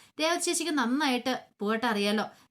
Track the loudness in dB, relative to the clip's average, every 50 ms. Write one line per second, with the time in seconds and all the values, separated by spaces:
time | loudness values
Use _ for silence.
0 | -20 -14 _ -2 0 0 0 0 0 -2 -2 -2 -2 0 0 0 0 0 0 0
1 | 2 2 0 0 0 -2 -2 -4 -6 -10 _ -6 -2 -2 0 0 0 0 0 2
2 | 2 2 2 0 -2 -4 -8 -18 -20 _